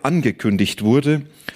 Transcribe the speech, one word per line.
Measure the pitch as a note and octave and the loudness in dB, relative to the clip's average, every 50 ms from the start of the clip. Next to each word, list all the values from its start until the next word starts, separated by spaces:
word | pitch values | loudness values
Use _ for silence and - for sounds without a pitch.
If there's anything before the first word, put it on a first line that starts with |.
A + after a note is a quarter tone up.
| - | -2
angekündigt | C3+ F3 E3+ C3 A#2 F#2 - - A2 G2+ G2 G2+ F2 - - G#2 | -2 0 0 0 0 -2 -2 -2 0 0 2 0 -2 -2 -2 0
wurde: | G#2+ A#2+ C#3 C3 C#3+ D#3 D3 C#3+ - - - - - - | 2 2 2 2 2 0 -2 -4 -8 -18 -20 -18 -18 -18